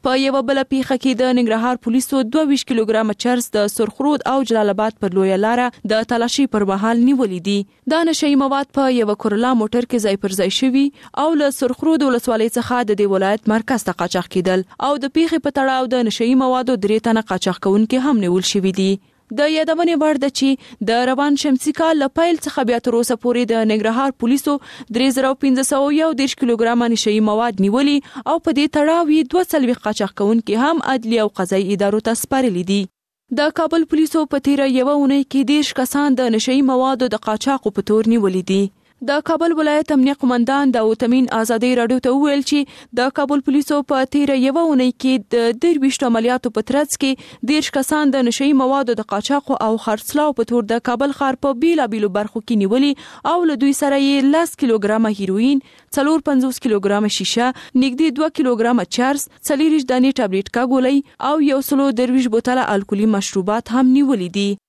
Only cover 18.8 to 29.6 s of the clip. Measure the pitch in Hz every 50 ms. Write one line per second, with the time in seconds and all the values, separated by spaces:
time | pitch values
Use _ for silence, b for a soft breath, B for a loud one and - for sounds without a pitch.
18.8 | 190 190 196 196 b b b b b b 220 226 294 302 311 311 311 320 320 311
19.8 | 349 339 330 285 311 302 311 277 277 285 - - 269 269 269 - - - - _
20.8 | 208 190 226 240 247 254 262 254 285 294 285 277 - 302 262 254 - 302 294 -
21.8 | 330 320 320 302 277 269 _ - 330 349 339 320 - 302 - - 262 220 247 233
22.8 | - 247 226 233 240 - 240 220 - 240 240 240 247 214 233 226 226 220 214 220
23.8 | 208 220 226 240 269 277 262 _ 240 233 262 277 - 294 285 277 B B B B
24.8 | B B 214 240 262 269 240 262 262 262 269 - - 269 254 254 262 - 302 269
25.8 | 277 285 294 311 320 320 311 233 269 269 - - 269 240 233 220 233 226 240 240
26.8 | 240 233 233 214 - 220 208 220 214 214 208 214 233 240 214 190 190 196 202 254
27.8 | 285 285 285 285 - - - 277 220 - 302 330 - 330 302 269 285 302 - 302
28.8 | 294 302 320 339 339 294 302 311 311 247 - 359 370 - - 302